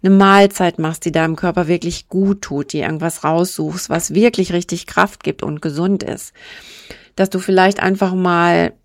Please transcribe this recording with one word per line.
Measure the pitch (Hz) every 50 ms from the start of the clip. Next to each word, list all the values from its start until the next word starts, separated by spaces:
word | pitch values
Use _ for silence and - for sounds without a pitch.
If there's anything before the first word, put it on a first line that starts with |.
| -
eine | 190 196
Mahlzeit | 196 196 196 196 202 202 202 202 - 185 175 165 -
machst, | 160 160 165 - -
die | 170 147
deinem | 165 160 160 160
Körper | - - 175 170 180 180 151
wirklich | 175 170 - 175 175 - - _
gut | - 185 196 196 196 196 -
tut, | - 143 143 143 - -
dir | 151 -
irgendwas | - 160 156 160 165 - - -
raussuchst, | 156 160 165 175 185 - - 156 156 160 185 - -
was | - 165 - - 147
wirklich | 180 220 240 226 - 185 - 180
richtig | 175 175 - 175 170 - -
Kraft | - - 165 - - - -
gibt | - 143 - -
und | - 151 151 -
gesund | 165 143 147 170 190 202 185 -
ist. | - - - - - _ _ - - - - - - - - - - - - - _ _
Dass | - 190 190
du | - 185
vielleicht | 185 - 190 185 185 190 196 -
einfach | - 185 190 190 196 185 185
mal | 185 180 180 175 170 170 175 170 170 170 160 - _ _